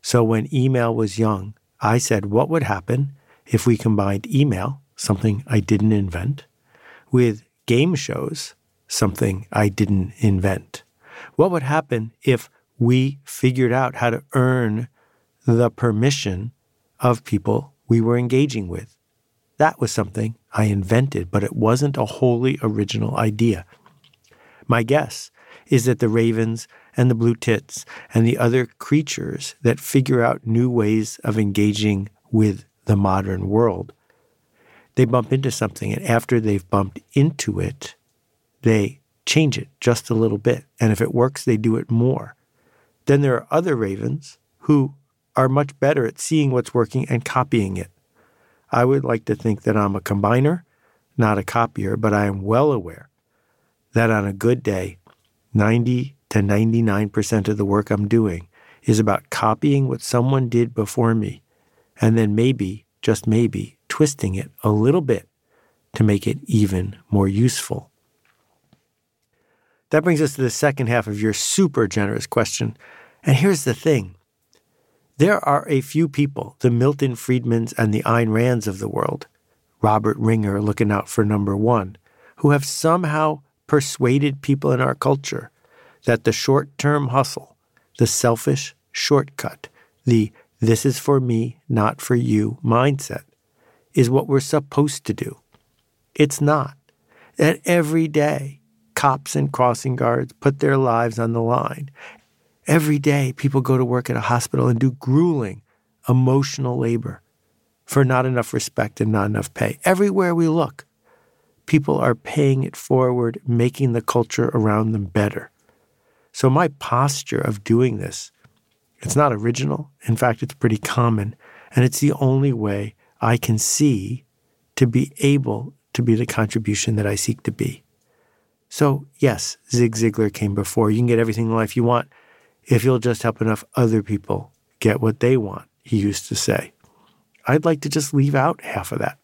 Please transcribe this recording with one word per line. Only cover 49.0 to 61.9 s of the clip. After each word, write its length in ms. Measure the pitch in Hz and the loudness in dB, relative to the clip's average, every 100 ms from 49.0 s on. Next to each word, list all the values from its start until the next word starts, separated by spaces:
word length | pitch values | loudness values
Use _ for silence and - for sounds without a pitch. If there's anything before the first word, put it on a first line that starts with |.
like 220 | 131 117 - | 0 -4 -4
to 100 | 107 | -4
think 260 | 117 101 | -2 -2
that 160 | - 107 | 0 0
I'm 180 | 101 98 | 0 -2
a 60 | |
combiner, 640 | - 101 101 120 143 175 _ _ _ _ _ - | -4 -2 2 2 2 0 _ _ _ _ _ 0
not 220 | 110 101 | 0 0
a 60 | |
copier, 520 | 98 120 117 - 98 107 | -2 -2 -2 -2 -4 0
but 200 | 107 104 | 0 2
I 100 | 101 | 0
am 160 | 98 | -2
well 300 | 95 113 147 | 0 2 2
aware 380 | 127 85 - - _ _ _ _ _ _ _ _ | 0 -6 -16 -20 _ _ _ _ _ _ _ _
that 180 | 117 113 | 0 2
on 160 | 107 101 | 2 -2
a 60 | |
good 280 | 98 113 123 | -2 0 0
day, 360 | 113 95 92 90 _ _ _ _ _ | -2 -4 -6 -12 _ _ _ _ _
ninety 640 | 113 104 117 120 123 135 _ _ | 0 2 2 0 -2 -4 _ _
to 140 | 107 | -2
ninety-nine 680 | 98 104 113 117 113 98 104 | 2 2 2 2 2 0 -2
percent 400 | 107 101 110 98 | -4 -2 -2 -2
of 80 | 104 | -2
the 80 | |
work 260 | 101 101 101 | 0 0 0
I'm 200 | 101 101 | -2 2
doing 400 | 113 107 85 90 _ _ _ | 2 0 -4 -12 _ _ _
is 160 | - 110 | 0 2
about 300 | 107 98 _ | 2 0 _
copying 580 | - 107 110 151 139 135 | -2 -2 0 0 2 0
what 140 | 127 | -4
someone 480 | - 123 127 135 123 | -2 0 2 0 0
did 240 | 120 117 | 0 0
before 420 | 117 104 - 117 113 | -2 -4 0 0 0
me, 260 | 101 - _ _ _ _ _ | -2 -8 _ _ _ _ _